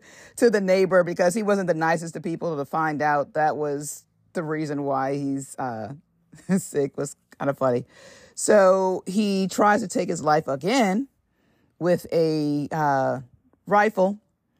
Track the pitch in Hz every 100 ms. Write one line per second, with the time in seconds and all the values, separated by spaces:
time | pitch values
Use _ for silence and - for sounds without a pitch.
0 | - - - - 240 208 190 190 185 185
1 | 175 175 180 214 208 202 180 160 160 165
2 | 165 165 160 165 170 147 139 160 156 147
3 | 147 147 139 156 156 135 147 143 151 -
4 | _ _ _ - 156 156 151 143 139 135
5 | 135 143 139 139 135 - 131 113 104 147
6 | _ _ _ - - 185 - 143 139 -
7 | 139 - _ - 139 135 131 123 127 -
8 | - - - - - 214 190 190 190 185
9 | - 190 208 196 190 - 208 208 190 -
10 | 180 175 151 151 156 139 160 269 202 196
11 | 277 _ _ _ _ _ _ _ 170 175
12 | - 165 160 156 147 147 143 160 147 135
13 | 131 127 127 _ _ _ - 202 214 196
14 | 185 208 _ _ _